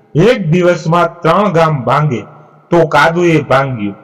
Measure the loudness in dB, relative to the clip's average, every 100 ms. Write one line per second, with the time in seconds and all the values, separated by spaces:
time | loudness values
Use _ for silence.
0 | _ 0 2 2 0 0 2 0 0 0
1 | -2 -2 -2 0 0 0 0 -2 -2 -2
2 | -2 -4 -10 -20 -20 _ -2 0 2 2
3 | 0 2 0 0 0 -2 -2 -6 -8 -10